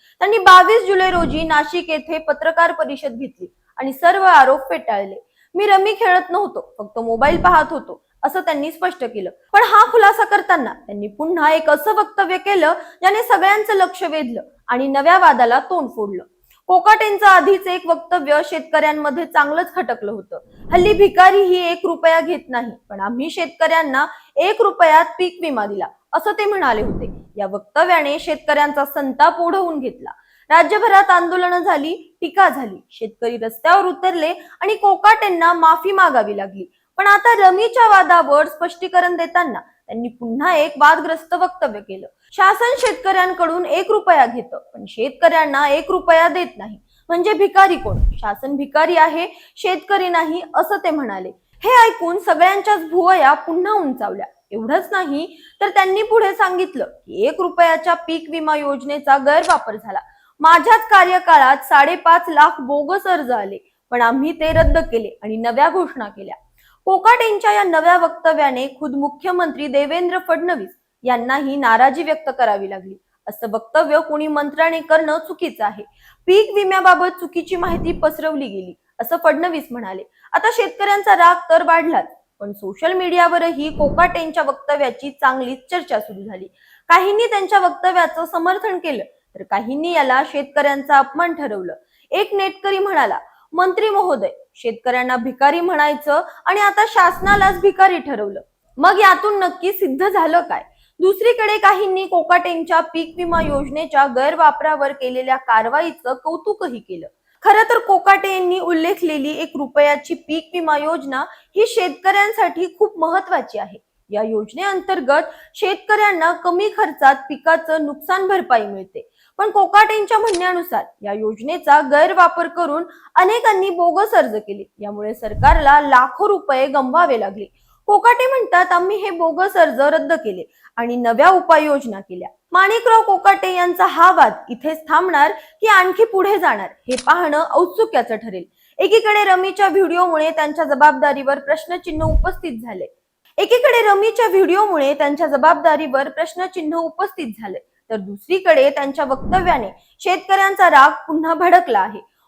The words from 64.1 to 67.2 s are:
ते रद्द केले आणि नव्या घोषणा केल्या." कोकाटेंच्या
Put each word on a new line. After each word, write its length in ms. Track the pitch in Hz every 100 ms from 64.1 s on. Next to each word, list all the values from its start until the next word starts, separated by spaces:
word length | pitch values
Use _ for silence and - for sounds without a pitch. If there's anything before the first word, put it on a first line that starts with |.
| 262 302
ते 200 | 311 311
रद्द 260 | 320 320 330
केले 400 | 320 233 208 -
आणि 140 | 208 220
नव्या 340 | 233 233 311
घोषणा 340 | 359 339 262
केल्या." 300 | 208 202 190 - _ _ _ _
कोकाटेंच्या 680 | - 381 403 494